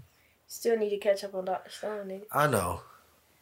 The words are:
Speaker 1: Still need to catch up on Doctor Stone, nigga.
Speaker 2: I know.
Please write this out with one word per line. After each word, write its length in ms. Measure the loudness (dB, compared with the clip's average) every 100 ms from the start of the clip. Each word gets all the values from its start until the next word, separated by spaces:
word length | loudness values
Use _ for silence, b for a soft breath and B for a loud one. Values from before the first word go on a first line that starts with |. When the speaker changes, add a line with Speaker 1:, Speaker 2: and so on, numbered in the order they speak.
| b b b b -18
Speaker 1:
Still 300 | -4 0 2
need 120 | 2
to 80 | 2
catch 260 | 2 2
up 100 | 0
on 100 | -4 -2
Doctor 240 | -4 -6
Stone, 360 | -10 -8 -6 -8
nigga. 160 | -10 -2
Speaker 2:
I 140 | 2 4
know. 360 | 4 2 -4 -10 b b b _ _